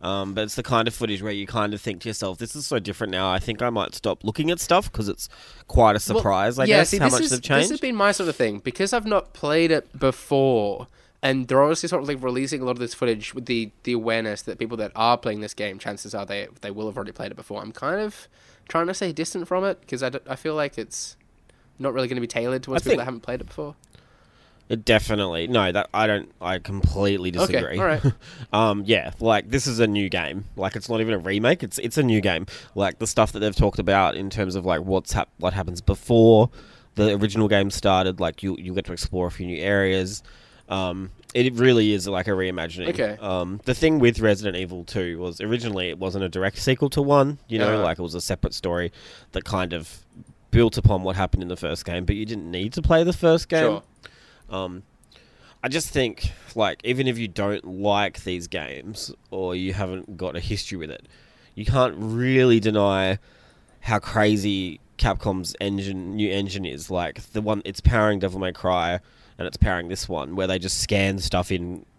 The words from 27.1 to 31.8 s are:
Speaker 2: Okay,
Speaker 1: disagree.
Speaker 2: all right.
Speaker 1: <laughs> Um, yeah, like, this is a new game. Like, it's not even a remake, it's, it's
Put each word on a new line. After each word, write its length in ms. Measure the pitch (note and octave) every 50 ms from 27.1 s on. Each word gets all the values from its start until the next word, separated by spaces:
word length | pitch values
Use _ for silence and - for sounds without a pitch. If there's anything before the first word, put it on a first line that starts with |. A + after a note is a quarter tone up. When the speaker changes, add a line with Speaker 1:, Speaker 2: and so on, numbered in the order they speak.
| G2+ G2 F2+ F#2 F2
Speaker 2:
Okay, 140 | - F3+ F#3 F3
Speaker 1:
disagree. 240 | B2+ G2 - D2
Speaker 2:
all 80 | - F#3+
right. 160 | F3 D#3 D#3 - C#3 - - - -
Speaker 1:
<laughs> 240 | - - B2 - -
Um, 300 | G#2 A2+ A2 G2+ G2+ G2
yeah, 240 | G2+ A2+ F#2+ - B1+ - -
like, 300 | A#2 A2+ A2 G2+ - G2
this 160 | A#2+ C#3 A#2+
is 120 | C#3 A#2+ A2+
a 60 | A#2
new 240 | G#2+ G#2 G#2 G2+ F#2+
game. 360 | F2+ F#2 E2 C#2+ D2 G2 G#2 - -
Like, 200 | - F#2+ F#2+ -
it's 140 | A2 G2 -
not 120 | A#2 A2
even 120 | A2+ A2+ A2
a 60 | F#2+
remake, 420 | E2 F#2 G2 G#2 A2 B2 E3+ F3
it's, 160 | - G2+ -
it's 180 | -